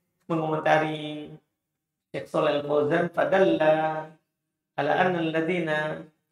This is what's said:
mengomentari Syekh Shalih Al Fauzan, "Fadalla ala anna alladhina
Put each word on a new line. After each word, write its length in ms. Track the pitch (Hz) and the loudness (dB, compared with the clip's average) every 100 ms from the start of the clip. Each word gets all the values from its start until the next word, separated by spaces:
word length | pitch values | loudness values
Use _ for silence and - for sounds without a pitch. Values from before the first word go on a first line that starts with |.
| _ _ | _ _
mengomentari 1040 | - 165 156 156 151 156 156 151 151 151 151 151 _ _ _ _ _ _ _ | -6 -4 -2 -2 2 2 0 -6 -10 -12 -14 -18 _ _ _ _ _ _ _
Syekh 160 | 147 | -12
Shalih 380 | - 165 151 147 | -6 -2 0 0
Al 20 | |
Fauzan, 400 | 143 147 139 170 175 | 0 0 2 0 0
"Fadalla 960 | - - 190 175 160 156 156 156 156 156 - _ _ _ _ _ - | 0 2 4 4 4 4 4 2 -4 -10 -18 _ _ _ _ _ -4
ala 120 | 143 156 | 0 2
anna 240 | 180 170 | 2 0
alladhina 800 | 160 160 160 180 160 151 151 160 170 _ _ | -2 -2 -2 -2 -2 -2 -4 -8 -14 _ _